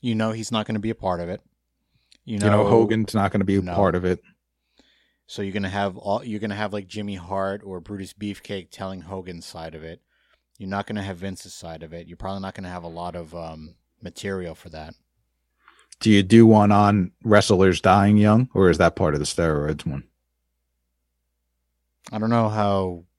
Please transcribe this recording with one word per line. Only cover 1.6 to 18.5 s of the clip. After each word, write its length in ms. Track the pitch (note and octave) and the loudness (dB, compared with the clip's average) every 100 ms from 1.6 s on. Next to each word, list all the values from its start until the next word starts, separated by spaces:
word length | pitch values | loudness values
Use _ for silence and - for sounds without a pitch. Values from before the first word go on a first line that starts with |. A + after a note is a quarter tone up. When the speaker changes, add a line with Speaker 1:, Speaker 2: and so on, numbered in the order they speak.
| _ _ _ _ _ _ - | _ _ _ _ _ _ -10
Speaker 1:
You 80 | |
Speaker 2:
You 40 | G#2+ | -2
know 100 | G#2 G#2 | 2 2
Speaker 1:
know 40 | G#2 | 4
Speaker 2:
Hogan's 460 | A#2 A2+ A2 G#2+ | 4 4 0 -2
not 180 | G#2+ G2 | -2 0
gonna 140 | G#2 F#2+ | 0 0
be 100 | G2 | 0
a 60 | |
Speaker 1:
No. 120 | F2+ | 0
Speaker 2:
part 200 | F2 G2 | 0 2
of 100 | E2+ | 2
it. 180 | F2+ F2+ _ _ _ _ _ _ _ _ _ _ _ | -2 -4 _ _ _ _ _ _ _ _ _ _ _
Speaker 1:
So 140 | - | -10
you're 140 | G2 | -8
gonna 160 | G2 F#2+ | -6 -6
have 260 | G2 G2+ F#2+ | -4 -4 -6
all, 260 | - G#2 | -4 -4
you're 180 | B2+ G#2+ | -4 -8
gonna 140 | G#2+ | -6
have, 200 | G2+ G#2+ | -6 -6
like, 120 | G#2 F#2+ | -6 -10
Jimmy 260 | G#2+ G2+ | -10 -10
Hart 480 | G2 E2+ G2 F#2+ G2+ | -10 -8 -4 -4 -6
or 160 | G2 F#2 | -10 -14
Brutus 320 | E2+ G#2 F#2+ | -12 -12 -12
Beefcake 560 | - G#2 G2 - G2+ F2 | -10 -10 -10 -10 -12 -12
telling 300 | - G2 F#2+ | -12 -12 -12
Hogan's 460 | D#2+ F#2+ F#2 F2 D#2+ | -12 -14 -12 -14 -16
side 280 | F2 E2 | -14 -14
of 80 | D#2 | -14
it. 200 | D#2+ E2 _ _ _ _ _ _ | -18 -18 _ _ _ _ _ _
You're 100 | F#2+ | -8
not 180 | G2+ G2+ | -8 -6
gonna 160 | G#2+ | -8
have 140 | G2 F2+ | -8 -8
Vince's 380 | G2 F#2 - | -10 -12 -16
side 280 | - E2+ D#2+ | -18 -16 -16
of 120 | D#2+ | -14
it. 120 | E2+ E2+ | -16 -16
You're 120 | E2+ | -14
probably 240 | F#2+ G2 | -10 -8
not 120 | F#2+ | -10
gonna 140 | F#2+ F#2 | -12 -12
have 160 | F2+ | -12
a 40 | E2+ | -12
lot 280 | E2 F2 F2 | -10 -10 -10
of, 180 | D#2+ | -14
um, 400 | E2+ E2 D#2+ D#2 _ _ _ | -14 -14 -14 -18 _ _ _
material 520 | G2 - G2+ F#2+ F2 | -20 -12 -8 -8 -8
for 140 | E2 - | -14 -18
that. 260 | E2 D#2 - _ _ _ _ _ _ _ _ _ - | -18 -18 -20 _ _ _ _ _ _ _ _ _ -6
Speaker 2:
Do 100 | A2 | 2
you 120 | G#2 | 4
do 240 | F#2+ A2+ A2+ | 6 8 10
one 240 | A2 G#2 | 8 6
on 420 | G2+ G#2 G#2 F2+ _ | 4 4 2 0 _
wrestlers 560 | A2+ G#2 G2 F#2+ F#2+ E2+ | 4 4 6 4 4 4
dying 380 | - F#2+ G2+ G#2 | 4 6 6 6
young, 300 | G#2+ G#2+ B2+ | 6 4 2